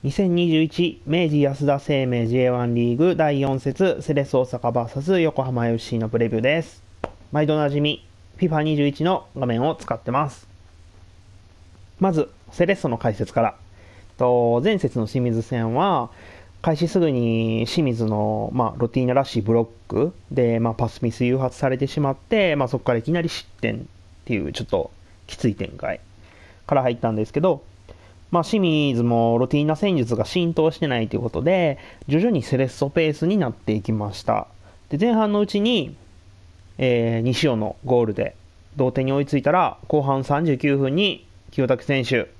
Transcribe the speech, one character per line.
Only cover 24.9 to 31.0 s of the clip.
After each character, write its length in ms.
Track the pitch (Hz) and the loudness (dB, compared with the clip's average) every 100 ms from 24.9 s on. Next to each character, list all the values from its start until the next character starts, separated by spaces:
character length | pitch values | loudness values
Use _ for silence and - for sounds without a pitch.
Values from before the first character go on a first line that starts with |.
| - - - - | -10 -20 -20 -20
き 100 | - | -2
つ 120 | 123 | -2
い 80 | 101 | -2
展 140 | - - | -8 -8
開 220 | - - - - - - - - - | -8 -8 -12 -20 -20 -20 -20 -20 0
か 80 | 143 | 2
ら 60 | |
入 100 | 127 | 2
っ 40 | 120 | 0
た 120 | 117 | -2
ん 60 | 107 | -2
で 80 | |
す 80 | 107 | -2
け 80 | - | 0
ど、 240 | 180 143 - - - - - - - | 0 0 -6 -20 -20 -20 -20 -20 -4
ま 80 | 170 | -2
あ、 40 | |
清 160 | 160 220 | 0 0
水 440 | 180 156 147 120 | 2 2 2 0
も 340 | 120 117 113 117 | 2 2 2 2
ロ 80 | 127 | 2
テ 120 | 147 | 0
ィ 40 | |
ー 40 | 151 | 0
ナ 100 | 156 | 0
戦 200 | 208 175 | 0 0
術 200 | 117 117 | 0 -2
が 80 | |
浸 280 | 117 185 170 | -2 0 -2
透 180 | 165 160 | 2 0
し 80 | 151 | 0
て 80 | 156 | -2
な 120 | 123 | -2